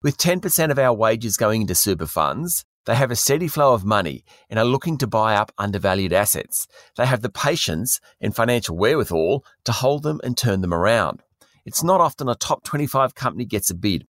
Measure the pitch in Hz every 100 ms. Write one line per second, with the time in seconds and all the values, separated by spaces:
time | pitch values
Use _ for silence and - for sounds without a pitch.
0 | 147 - 175 180 180 - 160 139 131 113
1 | 110 113 117 - 110 110 101 87 - 87
2 | 78 - 73 82 170 - - _ - 117
3 | 135 117 - 143 170 151 143 120 95 104
4 | 85 65 _ - _ 110 120 127 175 156
5 | 120 110 110 104 107 - 101 98 98 95
6 | 95 90 104 - - - - - - -
7 | 127 123 110 - 143 160 - 80 120 -
8 | _ _ 104 104 113 120 - 85 107 156
9 | - 82 82 139 - _ - 117 127 147
10 | 151 151 127 123 123 95 92 85 95 113
11 | 82 - _ _ _ _ - - 165 190
12 | 160 - 135 117 - 147 - 147 147 135
13 | 131 - 127 80 120 107 - 87 104 82
14 | -